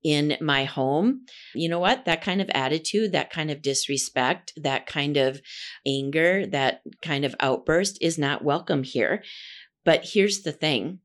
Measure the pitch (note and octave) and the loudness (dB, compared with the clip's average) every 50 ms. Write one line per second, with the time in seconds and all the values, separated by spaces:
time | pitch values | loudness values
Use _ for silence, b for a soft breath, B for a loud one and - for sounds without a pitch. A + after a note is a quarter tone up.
0 | _ D3+ D3+ D3 D3 D3+ D3 - D#3+ D3+ C#3+ C3+ C3+ - - D3+ C3 C3+ C#3 D#3 | _ 2 2 4 2 2 0 0 0 2 2 2 2 0 -2 0 0 2 2 4
1 | F#3+ A#3+ C4+ C4 B B B B B B B - E3 E3 E3+ F3 F3+ G3 B3+ C4 | 4 2 2 0 B B B B B B B -4 -2 0 0 2 2 2 2 2
2 | - F3 E3 E3 - G3+ F3+ G3 F#3+ G3 - - C3 C3 D3+ D#3+ D#3+ - - G3+ | 0 -2 -2 0 0 -2 0 0 0 0 -2 -2 0 0 0 -2 -2 -2 0 0
3 | A3 G3+ E3 D3 - - - E3 D#3 D3+ D3 D3 D3+ C#3 C3+ C3+ - - C#3+ C3+ | 0 2 0 -2 -2 -2 -4 -6 -4 -4 -4 -4 -2 -2 -2 -2 -2 -2 -2 -4
4 | - - _ C3 B2+ B2+ F3 F3 _ - - - C#3+ C#3 C3+ - - - - D3+ | -4 -2 _ 0 2 2 0 -2 _ -18 -16 -6 -4 -2 -2 -2 -4 -4 -4 -2
5 | C#3+ C#3+ D3 C#3+ C3 C3 C3+ C#3+ B B B B B B B B B C#3 C3+ C#3 | -2 0 2 2 2 2 0 -2 B B B B B B B B B -2 -2 -2
6 | C#3 C#3 C#3+ D#3+ D#3+ F3 F#3 G3 F#3 - - C#3+ C3+ C3 - - _ - - _ | -2 -2 0 2 2 4 2 2 0 -2 -2 0 0 0 0 -2 _ -20 -16 _
7 | - E3 D3 C#3 C#3 C3+ C3+ - C3 C3+ C3 - - - D#3 E3+ G3 G3 - - | -6 -4 -2 0 -2 -2 -2 0 0 0 0 0 2 2 2 2 2 0 -2 0
8 | - E3 E3 D#3+ C#3+ C#3 C#3+ - - D3 C#3 E3+ E3+ - - C#3 C3 - - B2+ | -2 0 0 0 0 0 0 0 0 0 0 0 0 -2 -2 -2 -2 -2 0 0
9 | G#2+ - F#3 G#3 B B B B B B B B B B B _ _ E3+ D#3+ - | 0 0 0 -2 B B B B B B B B B B B _ _ 4 4 4
10 | - - - G#3 F#3+ G#3 G3 - - E3 D3 - - D#3 D3 A2+ F#2 D3 F#3+ F#3 | 2 0 2 2 4 4 2 -2 -4 -8 -6 -2 0 0 0 0 -2 -4 -8 -10